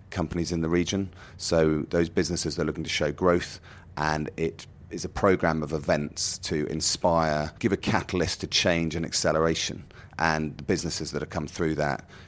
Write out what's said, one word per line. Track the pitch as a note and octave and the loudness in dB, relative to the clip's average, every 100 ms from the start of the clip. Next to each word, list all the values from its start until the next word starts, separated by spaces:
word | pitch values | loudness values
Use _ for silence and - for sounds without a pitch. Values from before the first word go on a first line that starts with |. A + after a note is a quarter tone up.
| - | -8
companies | - D#2+ F2 E2 | -4 -2 -2 -2
in | E2+ | 0
the | D#2+ | 2
region. | F2 E2+ G2 F#2+ - - - | 2 2 -2 -4 -10 -18 -8
So | - E2 D#2 D#2 - | 2 4 4 2 2
those | F2 E2+ | 2 2
businesses | F#2+ E2 F2 E2 D#2 | 0 0 0 -2 -2
that | |
are | D#2 | -2
looking | D2 D2 | -2 -2
to | |
show | - D2+ | 0 0
growth, | D2 F#2 F2 - - - - - - | 2 4 4 0 -10 -16 -20 -12 -2
and | D2+ D#2 D2+ - | 0 0 -2 -4
it | E2 - - - - | -4 -4 -16 -20 -12
is | F2 F2 | -10 -8
a | |
programme | - G2+ F2+ E2+ D#2+ | 2 4 4 2 0
of | D2+ | -2
events | D#2 D2 D#2+ D2 - - - | -2 0 0 0 -4 -4 -4
to | - D#2 D2 | -2 -2 -2
inspire, | D#2+ - - F2+ E2 D#2+ D2+ D#2 - | -2 -2 2 2 4 4 0 -2 -2
give | A2+ | 0
a | F#2+ | 0
catalyst | - G2+ - F#2 D#2+ - | 2 0 0 0 0 -2
to | D#2+ | -2
change | - G2 E2+ E2 E2 | 2 4 2 0 -2
and | D#2+ | -2
acceleration. | - E2+ D#2 E2 E2 - - - - - - | 0 2 4 4 2 -2 -6 -14 -18 -12 0
And | E2 D#2 D#2 - | 2 2 -2 -4
the | |
businesses | - F2+ E2 - D2+ | -2 0 -2 -4 -4
that | D2+ | -6
have | D2 | -6
come | F2+ D2 | -6 -6
through | - E2 D2+ | -2 0 0
that, | D2 B1+ - - | 0 -2 -8 -20